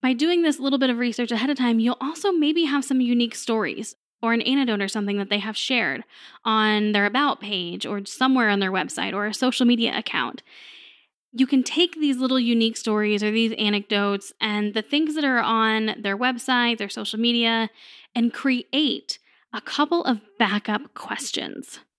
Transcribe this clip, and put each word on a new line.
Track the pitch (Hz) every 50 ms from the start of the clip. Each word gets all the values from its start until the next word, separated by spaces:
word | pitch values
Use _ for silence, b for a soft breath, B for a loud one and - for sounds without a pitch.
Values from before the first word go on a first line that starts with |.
By | - 254
doing | 262 233 294 330 349 349
this | 339 311 285 -
little | - 277 269 269
bit | 269 262
of | 240 233
research | 247 240 220 - 240 226
ahead | 240 220 226 277
of | 294
time, | 269 254 240 233 226
you'll | 226 240 247 -
also | - 277 320 330 - 403
maybe | 359 339 302 294 311 339 330
have | 277 277 285 269
some | - 269 262
unique | 254 240 247 240 240 233 -
stories | - - - 226 220 208 143 90 - 226 - - _ _ _ _ _
or | - 226
an | 233 233
anecdote | - - 262 277 277 240 214 202
or | 208 196
something | - 220 208 202 202 202
that | 202 202
they | 208 208
have | 190 220 208
shared | - - - 269 240 208 147 135 - - B B B B B B B _
on | 226 220 220 214 214 214 208 214 214
their | 208 208 202
About | 202 208 269 285 285 - -
page | 208 208 208 185 180 175 175 190 -
or | 127 107 202 202
somewhere | - - - 254 262 262 262 233 214
on | 202 196
their | 196 185
website | 190 196 - - - - 175 - 170
or | 196 202
a | 214 208
social | - - 254 247 - 254
media | 240 247 233 233 - -
account. | - 226 - - 156 123 120 - - B B B B B B B B B B B B B B B _ _ _
You | - 233 269
can | 254 285 269
take | 247 - - 302 359 359 -
these | 320 302 285 269
little | 247 262 254 262 262
unique | 240 233 240 226 226 226 226
stories | - - 226 214 214 208 208 208 208
or | 208 214
these | 214 226 226 226 220 -
anecdotes | 214 208 208 208 208 _ 214 202 202 202 202 202 196 - - _
and | - 214 208 208 208 208 202
the | 220
things | 208 - - 294 320 311 302
that | 311 294
are | 269 262 240
on | 226 - 226 220 220 220 220 220 220 220 214 -
their | 214 202 196
website, | 202 247 254 262 240 - - 262 247 240 233 233 214
their | 208 196
social | - 226 214 - - 214
media, | 233 233 240 240 233 226 226 226 226 208 B B B B B B B B _
and | 247 233 240
create | - - - 269 254 247 - _ - 277 311 277 - - - - - - b b b b b b
a | 240 247
couple | - - - - 294 302 349 339 -
of | - 247 208 - - _ _
backup | 233 196 196 208 - - 214 214 285 - _
questions. | - - - - - 285 - - - - - - - - - - - - _ _